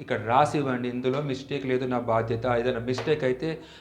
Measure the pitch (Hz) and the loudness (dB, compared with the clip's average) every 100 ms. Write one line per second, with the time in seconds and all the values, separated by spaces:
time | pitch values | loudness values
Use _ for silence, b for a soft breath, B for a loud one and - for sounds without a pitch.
0 | 143 120 107 127 147 156 135 120 123 123 | -4 -4 2 4 4 2 0 -2 -2 -2
1 | 127 135 147 127 - 143 131 127 131 123 | 0 0 -2 -4 -6 -6 0 0 0 -2
2 | 117 113 113 113 127 120 120 117 117 123 | 2 2 2 0 0 2 2 0 -2 -2
3 | 160 151 131 127 160 160 B B | 0 2 2 0 -2 -6 B B